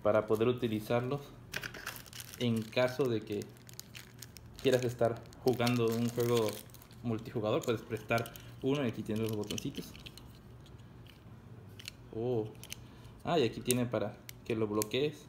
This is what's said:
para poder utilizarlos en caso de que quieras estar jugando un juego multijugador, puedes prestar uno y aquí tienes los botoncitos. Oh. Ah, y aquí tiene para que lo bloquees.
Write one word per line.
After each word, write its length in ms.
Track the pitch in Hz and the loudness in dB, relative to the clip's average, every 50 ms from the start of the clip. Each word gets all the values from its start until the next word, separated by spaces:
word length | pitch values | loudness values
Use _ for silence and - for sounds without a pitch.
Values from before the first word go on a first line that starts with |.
para 260 | - 107 104 107 104 | 4 6 6 6 6
poder 200 | - 110 107 113 | 4 4 4 6
utilizarlos 720 | 123 127 123 127 113 110 104 - - 120 120 123 127 143 143 - - - - - - - - - - - - - - - - - - - - - - - | 4 4 4 2 0 0 0 0 2 2 2 2 0 -2 -4 -4 -10 -16 -18 -14 -10 -8 -8 -8 -8 -10 -8 -10 -10 -10 -10 -14 -14 -14 -14 -12 -12 -6
en 240 | - 127 120 113 113 | 0 2 2 2 2
caso 480 | 107 - - 127 127 127 123 - 143 127 | 0 0 2 4 4 4 4 2 2 2
de 120 | 113 107 | 2 0
que 220 | 104 - 104 101 - - - - - - - - - - - - - - - - - - - - - - - - | 0 -2 -4 -4 -4 -6 -12 -16 -16 -14 -16 -14 -16 -14 -16 -16 -16 -16 -16 -16 -16 -16 -16 -16 -16 -16 -16 0
quieras 240 | - 135 123 123 120 | 4 4 6 6 4
estar 340 | 117 120 - 117 113 120 - - - - - - | 0 2 4 4 4 4 0 -8 -14 -16 2 4
jugando 440 | 131 120 113 120 120 123 120 117 | 4 4 6 4 4 4 4 4
un 200 | 113 113 117 120 117 | 4 4 2 0 0
juego 400 | 117 117 120 120 120 117 110 107 107 - - - - - - - - - | 2 2 2 4 4 4 4 2 0 -6 -12 -14 -18 -20 -18 -18 -16 -6
multijugador, 640 | - 123 113 107 117 - - 120 104 107 120 160 - | -2 -2 -2 -2 -2 -4 -4 0 2 2 2 2 4
puedes 180 | 127 117 110 | 2 0 0
prestar 500 | - - 113 - - - 117 117 117 - - - - - - - | 0 -4 -6 -6 0 2 2 2 2 0 -6 -14 -14 -14 -10 -2
uno 240 | - 131 139 147 139 | 2 2 2 4 2
y 40 | 113 | 0
aquí 120 | - - | 0 -2
tienes 260 | 104 - 107 110 110 | -4 -2 0 0 0
los 80 | 110 113 | 0 0
botoncitos. 560 | 104 104 - - - - - - 120 - - - - - - - - - - - - - - - - - - - - - - - - - - - - - - - - - - - - - - - - - - - - - - - | -2 -2 -2 -4 -4 -4 -6 -6 -6 -10 -10 -14 -14 -16 -16 -16 -16 -16 -16 -18 -18 -18 -18 -18 -18 -18 -18 -18 -18 -18 -18 -18 -18 -18 -18 -20 -18 -18 -18 -18 -18 -18 -18 -16 -16 -16 -16 -16 -14 -14 -14 -14 -14 -16 -8 -4
Oh. 320 | 110 117 127 123 113 107 110 - - - - - - - - - - - - - - - | -2 0 2 2 2 0 -2 -6 -12 -12 -12 -12 -12 -12 -16 -16 -16 -18 -18 -18 -8 -2
Ah, 160 | - - 143 | 2 4 6
y 40 | 123 | 6
aquí 160 | 110 - 117 | 4 2 -2
tiene 240 | 113 127 123 123 123 | 2 4 4 4 4
para 300 | 120 - 110 101 104 - - - - - - - | 2 2 0 0 -2 -4 -8 -16 -16 -16 -12 -2
que 100 | - 120 | -2 2
lo 120 | 110 110 | 2 2
bloquees. 580 | 104 104 107 107 - - 127 147 151 151 - - | 4 4 4 4 4 4 2 2 2 0 -4 -16